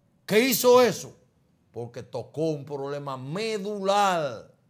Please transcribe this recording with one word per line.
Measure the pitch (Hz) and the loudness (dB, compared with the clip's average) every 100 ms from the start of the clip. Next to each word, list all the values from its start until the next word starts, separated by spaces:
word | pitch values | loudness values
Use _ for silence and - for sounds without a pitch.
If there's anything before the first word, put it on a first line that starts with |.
| _ _ - | _ _ 2
¿Qué | 208 | 2
hizo | 262 202 247 247 | 4 2 6 6
eso?". | 233 151 123 - _ _ _ _ _ | 6 2 -10 -18 _ _ _ _ _
Porque | 117 117 127 | -14 -12 -14
tocó | - 120 - 143 160 | -12 -12 -10 -4 -4
un | 147 135 | -4 -8
problema | 143 139 143 143 131 | -8 -6 -8 -8 -10
medular | 131 175 220 214 196 208 190 202 202 175 143 107 - _ | -8 -6 -6 -6 -6 -2 0 4 4 2 -2 -6 -14 _